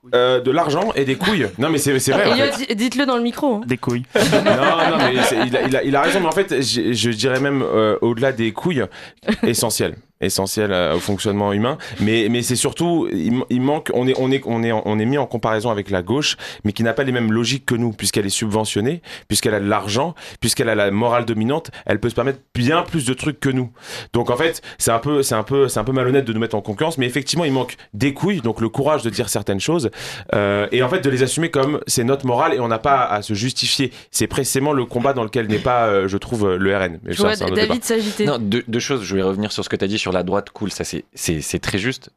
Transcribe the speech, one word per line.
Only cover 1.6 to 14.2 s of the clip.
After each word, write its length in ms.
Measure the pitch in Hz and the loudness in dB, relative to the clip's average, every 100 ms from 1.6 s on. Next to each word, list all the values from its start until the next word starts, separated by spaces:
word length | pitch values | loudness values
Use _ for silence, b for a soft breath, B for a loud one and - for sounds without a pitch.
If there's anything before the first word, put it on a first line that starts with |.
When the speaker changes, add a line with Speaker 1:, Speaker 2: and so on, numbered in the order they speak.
| 147 | 0
Speaker 1:
mais 80 | 151 | 2
c'est, 200 | 139 131 | 2 2
c'est 140 | 135 | 2
vrai, 180 | 156 202 | 2 2
en 40 | |
Speaker 2:
Elliot, 180 | 240 277 | 2 2
Speaker 1:
fait. 140 | 269 262 | 0 -4
Speaker 2:
di-, 100 | 214 | 0
dites-le 300 | 247 247 277 | 0 0 0
dans 100 | 247 | 0
le 60 | |
micro, 320 | 233 - 294 214 | -2 -2 -2 -2
hein. 40 | 165 | -2
Speaker 3:
Des 120 | 127 | -4
couilles. 260 | - 120 127 | -2 -4 -2
Speaker 1:
Non, 760 | - - - 196 131 143 - - | 0 2 4 4 4 2 2 2
non, 80 | 160 | 2
mais 240 | - - | 2 2
c'est, 140 | - 110 123 | 2 2 0
il 100 | 123 | 0
a, 60 | |
il 140 | 139 131 | 2 0
a, 60 | |
il 120 | 139 139 | 2 2
a 60 | |
raison. 180 | 160 202 | 2 2
Mais 60 | 170 | 2
en 60 | |
fait, 300 | 202 190 135 | 2 0 0
je, 300 | 131 123 92 | 0 0 0
je 180 | 117 117 | 2 0
dirais 300 | 107 127 131 | 2 0 2
même, 220 | 143 139 | 2 0
euh, 340 | 87 90 110 98 | 2 2 2 2
au-delà 280 | 117 113 135 | 2 2 0
des 200 | 117 113 | 2 -2
couilles, 320 | 107 175 143 98 B B | 0 -2 0 -2 B B
Speaker 2:
<laughs> 280 | B - 214 | B -4 0
Speaker 1:
essentiel. 540 | 226 120 117 - 95 - _ _ | 0 0 0 0 -2 -4 _ _
Essentiel, 520 | 95 - 98 - 104 | -2 -2 -2 -2 0
euh, 240 | 92 85 85 | 2 2 0
au 20 | |
fonctionnement 540 | 90 98 110 101 101 | -2 -2 0 0 0
humain. 260 | 101 117 151 B 101 | 2 0 -2 B -2
Mais, 260 | 101 113 107 | 2 2 2
mais 140 | 120 | 0
c'est 140 | 120 120 | 0 0
surtout, 500 | 139 - 170 170 - | -2 0 0 2 0
il, 280 | 98 85 123 131 | -2 0 0 0
il 100 | 123 | 0
manque, 300 | 131 151 - | 2 0 -2
on 140 | - 127 | 0 2
est, 60 | |
on 140 | 131 | 2